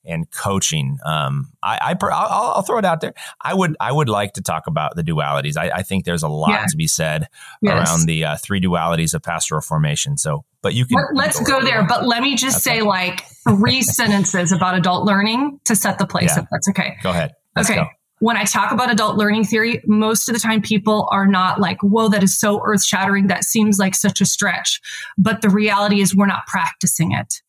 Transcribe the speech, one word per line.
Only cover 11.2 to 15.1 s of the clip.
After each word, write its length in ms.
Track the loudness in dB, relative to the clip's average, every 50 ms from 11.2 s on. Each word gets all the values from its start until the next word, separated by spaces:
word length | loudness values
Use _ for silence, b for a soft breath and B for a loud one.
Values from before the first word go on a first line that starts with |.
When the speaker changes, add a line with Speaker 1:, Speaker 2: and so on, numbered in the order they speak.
| 0 -2 -2 -2
Speaker 1:
go 180 | -2 0 0 0
Speaker 2:
go 40 | 0
there. 140 | 0 2 2
Speaker 1:
there. 80 | 2 2
Speaker 2:
But 180 | 0 0 0
let 160 | 0 0 0
me 120 | 0 0 0
just 300 | 0 -2 0 0 0 0 0
Speaker 1:
Okay. 120 | 0 2
Speaker 2:
say, 20 |
like, 420 | 2 2 0 0 -2 -4 -4 -8 -14 -16 -20 -2 0 2
three 320 | 4 4 4 4 2 2
Speaker 1:
<laughs> 140 | 0 0 0 0
Speaker 2:
sentences 540 | 2 2 2 2 2 0 0 0 2 2
about 220 | 2 2 2 2 2
adult 320 | 2 2 2 2 2 2
learning 520 | 2